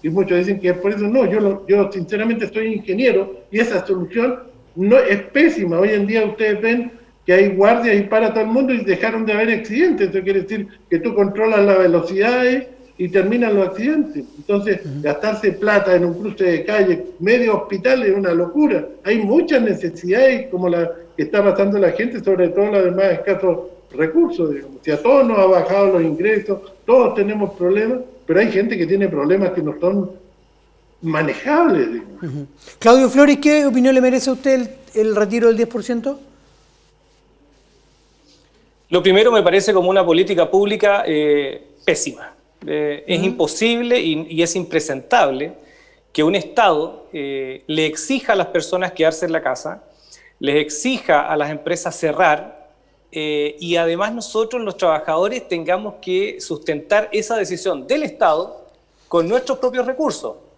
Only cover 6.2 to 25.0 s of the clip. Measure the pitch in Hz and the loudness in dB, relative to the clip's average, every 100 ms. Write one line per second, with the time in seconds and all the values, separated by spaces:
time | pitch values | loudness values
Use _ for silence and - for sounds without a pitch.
6.2 | 214 - 214 190 226 240 233 - - _ | -2 -2 -2 0 0 -2 -4 -12 -20 _
7.2 | - 185 196 185 202 240 233 202 202 220 | 2 4 4 4 4 4 2 0 2 0
8.2 | 226 233 220 240 262 240 196 180 220 226 | 2 0 0 0 0 -2 0 -2 -2 -2
9.2 | 220 208 226 214 - 233 359 277 190 190 | -2 0 0 -2 -2 0 2 2 0 -2
10.2 | 185 196 185 214 202 - _ 170 240 202 | -2 -2 -2 -8 -8 -14 _ -2 0 0
11.2 | 196 214 220 214 202 190 185 165 160 190 | 0 0 0 4 4 4 4 2 0 -2
12.2 | 220 254 247 254 262 - - - 180 196 | 0 2 2 0 -4 -20 -20 -8 -2 0
13.2 | 190 240 226 202 185 202 247 311 - - | 0 0 0 0 0 -2 -2 -2 -2 -6
14.2 | 247 - - 202 208 185 151 139 147 147 | -12 -16 -4 -2 0 -4 -4 -6 -4 -2
15.2 | 214 208 208 - 208 202 196 180 175 170 | -4 -2 -2 0 0 2 2 2 2 -4
16.2 | 208 - 185 165 - 214 190 170 - - | -8 -2 0 0 -2 0 2 0 -4 -6
17.2 | 180 240 233 202 - 196 247 262 214 196 | 0 2 2 0 -4 -2 0 2 2 0
18.2 | 185 170 175 294 294 185 - - 196 226 | 0 0 0 0 2 2 -4 -8 -2 0
19.2 | 202 294 330 277 226 185 170 - 180 214 | 2 2 2 0 0 -2 -6 -8 -2 4
20.2 | 262 240 - 180 180 170 170 - - - | 4 4 -4 -4 -2 0 -2 -6 -12 -6
21.2 | 147 208 196 185 202 202 180 175 240 233 | -2 2 2 2 0 2 2 0 -4 -4
22.2 | 185 185 175 185 208 202 180 185 196 165 | -2 0 0 0 0 2 0 2 0 0
23.2 | - 180 185 165 - - _ 127 160 311 | -2 -2 0 -2 -6 -18 _ -4 0 2
24.2 | 330 - 160 139 135 - - 147 | 0 0 -4 -4 -10 -10 -6 -2